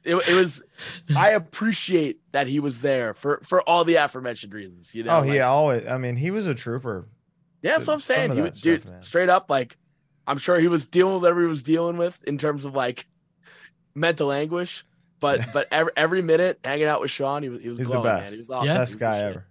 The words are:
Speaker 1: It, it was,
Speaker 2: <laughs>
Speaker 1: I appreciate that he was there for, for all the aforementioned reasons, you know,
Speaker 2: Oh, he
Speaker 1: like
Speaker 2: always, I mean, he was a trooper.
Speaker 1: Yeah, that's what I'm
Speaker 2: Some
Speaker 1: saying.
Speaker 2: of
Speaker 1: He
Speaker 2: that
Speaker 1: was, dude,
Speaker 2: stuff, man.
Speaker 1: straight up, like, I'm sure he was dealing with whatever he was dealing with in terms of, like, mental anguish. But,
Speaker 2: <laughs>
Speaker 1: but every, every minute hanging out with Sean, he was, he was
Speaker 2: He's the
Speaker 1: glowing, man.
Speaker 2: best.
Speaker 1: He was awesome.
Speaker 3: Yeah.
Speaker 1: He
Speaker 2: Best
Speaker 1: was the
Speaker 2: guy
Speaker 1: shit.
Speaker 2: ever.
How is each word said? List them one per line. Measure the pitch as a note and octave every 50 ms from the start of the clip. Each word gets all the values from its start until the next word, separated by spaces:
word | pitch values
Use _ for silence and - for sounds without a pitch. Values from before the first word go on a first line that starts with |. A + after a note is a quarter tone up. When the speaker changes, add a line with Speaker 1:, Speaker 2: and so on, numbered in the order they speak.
| _
Speaker 1:
It, | D#3+ E3+ F#3 F3+ F3
it | F3
was, | F#3 F#3 E3+ C3+ - - _ _ - - -
Speaker 2:
<laughs> | - F3 - - D3+
Speaker 1:
I | D3 F3+ G#3
appreciate | A3 G#3 D#3+ - - - G#3+ A3+ G3+ - - - F#3 E3 D3+ C3+ - _ _ _
that | - C#3 C#3
he | B2+ C#3 D3
was | C#3+ C#3+ B2 A#2
there | B2+ C#3+ C3+ B2+ A#2+ A2
for, | G2+ - - C#3+ D3 - -
for | - F3+ F#3 - D#3
all | E3+ F3 E3+
the | E3 E3+
aforementioned | D#3+ D3 C#3 - C3 B2+ B2 A#2 - - G#2 G2+
reasons, | G#2+ G2 F#2 F2 F2 E2+ - -
you | A2+
know, | A2+ A2+ E3 D#3+
Speaker 2:
Oh, |
he | C#3 C#3
Speaker 1:
like | C#3+ C#3
Speaker 2:
always, | C3 B2 C3+ D3 D#3 D3 B2+ A#2 A2
I | A2+ B2+ C3
mean, | B2+ B2 A#2+
he | A#2+ C#3+ F3
was | G3 A3 G#3
a | F3 C3+
trooper. | A#2 - A#2+ A#2 B2 B2+ B2 G#2 F#2 E2 - _ _ _ _ _ _ _ _ _ _
Speaker 1:
Yeah, | - -
that's | D4+ D#4+ - D#4+
what | D4+
I'm | D4+
Speaker 2:
Some | - - B3+
Speaker 1:
saying. | C4 C4 A3+
Speaker 2:
of | C3
Speaker 1:
He | C4
Speaker 2:
that | D#4 F4
Speaker 1:
was, | - -
dude, | - D#3+ E3 -
Speaker 2:
stuff, | - -
man. | - F2+
Speaker 1:
straight | F2+ - - E3+ F#3 F3+
up, | F3+ F#3+ - -
like, | C#3+ C3+ B2 A#2+ - _ _ _ _ _ _ _ _ _ _ -
I'm | C#3+ C#3
sure | - - F3+ E3+
he | D#3+ F3
was | E3+ D#3+ C3
dealing | - - F3 F3+ F#3+ G3
with | F#3
whatever | F3 F3 F3 F3
he | F3 E3+
was | D#3+ C#3+ A#2+
dealing | C#3 D#3+ E3 E3+ E3+ E3+
with | F3 E3+ F3 F3+ -
in | - - D3 C#3
terms | D3+ D3+ D3 C#3+ C3+
of, | C#3+ C3+
like, | C3+ B2+ B2 B2 - - _ _ _ _ _ _ _ _ - - - - - _ _ _ _ _
mental | D3 D#3+ E3+ E3+ C#3 D3+ C#3
anguish. | C#3 C#3 D3+ D#3 E3+ F3 F3 F3 - - - _ _ _ _ _ _ _
But, | - C#3+ C#3 A#2+ A#2+ B2
Speaker 2:
<laughs> |
Speaker 1:
but | - C#3+ C#3 -
every, | - D#3 E3 E3+ -
every | - D#3 D#3+ F3+ F#3+
minute | F3+ D#3+ D#3+ D#3+ F3+ F#3 - _
hanging | - B2+ C#3 D3 D3+
out | D3+ D3+ -
with | - C#3
Sean, | - - C#3 C3+ C#3+ D3
he | D3 C3
was, | A#2+ A#2+
he | - A#2
was | A#2+ A#2+
Speaker 2:
He's | B2+ A#2+
the | B2+
Speaker 1:
glowing, | B2 A#2
man. | A#2 G#2 F2+
Speaker 2:
best. | F#2 G2+ G#2
Speaker 1:
He | A2
was | A#2 A2+
awesome. | C3 B2+ B2
Speaker 3:
Yeah. | C#3+ D#3+
Speaker 1:
He | F#3+
Speaker 2:
Best | B2+ A#2
Speaker 1:
was | G#2+
the | A2
Speaker 2:
guy | A#2+ A2+ G#2+ G#2
Speaker 1:
shit. | G#2 G2+
Speaker 2:
ever. | F#2+ - - _